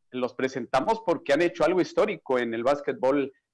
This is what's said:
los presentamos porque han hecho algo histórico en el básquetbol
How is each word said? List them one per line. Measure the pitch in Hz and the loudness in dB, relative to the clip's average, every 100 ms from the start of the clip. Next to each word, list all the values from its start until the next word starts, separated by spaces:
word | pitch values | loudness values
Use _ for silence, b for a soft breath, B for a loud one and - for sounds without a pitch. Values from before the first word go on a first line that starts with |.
| _ | _
los | 127 123 - | -4 -4 -2
presentamos | 131 127 113 135 214 220 | -4 -4 -2 0 0 0
porque | - 151 - | 0 -2 0
han | 143 | 2
hecho | 170 - 165 | 2 2 2
algo | 185 | 2
histórico | 151 - 214 170 - 127 | 0 0 0 -2 -2 -2
en | 120 | 0
el | 117 | 0
básquetbol | 120 143 143 131 131 143 135 - _ | 0 0 -2 0 0 2 -2 -8 _